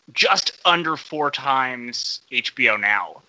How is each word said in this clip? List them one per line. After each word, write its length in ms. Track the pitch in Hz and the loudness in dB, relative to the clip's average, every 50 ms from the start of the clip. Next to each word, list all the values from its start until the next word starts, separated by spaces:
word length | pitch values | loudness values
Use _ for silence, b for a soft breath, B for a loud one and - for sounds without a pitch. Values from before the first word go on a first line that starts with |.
| _ - 131 | _ -6 0
just 460 | - - 208 196 196 - - - - - | 2 2 4 4 2 0 -2 -4 -2 2
under 300 | 185 175 170 170 160 160 | 2 4 4 2 -2 -4
four 360 | 143 - - - 151 147 143 | -6 -6 -8 -4 -2 -2 -2
times 880 | 139 - 127 143 135 135 131 127 127 123 120 120 117 - - - - - - - | -2 -2 -2 0 0 0 0 -2 -4 -6 -10 -10 -8 -8 -6 -6 -8 -10 -10 -8
H 220 | 131 123 120 - - | -4 -4 -4 -4 -2
B 160 | - 127 113 | 2 2 2
O 80 | 107 104 | 4 4
Now 440 | 101 101 104 101 90 82 73 - - | 2 2 2 0 -2 -4 -10 -18 -10